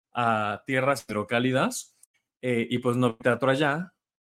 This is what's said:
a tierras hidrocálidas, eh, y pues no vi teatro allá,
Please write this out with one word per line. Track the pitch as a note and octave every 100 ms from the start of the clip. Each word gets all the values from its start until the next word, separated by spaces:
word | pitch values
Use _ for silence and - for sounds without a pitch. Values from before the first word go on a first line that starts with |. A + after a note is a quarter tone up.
| _
a | A#2+ A#2+ G#2+ G#2 G#2 -
tierras | C3 C3 C3 -
hidrocálidas, | G#2 G#2 A#2 B2+ C3 G3+ B3 - _ - _ _ _
eh, | B2+ A#2 A#2
y | B2
pues | B2 B2
no | B2
vi | A2+
teatro | B2+ A#2+ C3
allá, | C3+ D3+ D3+ F#3 _ _ _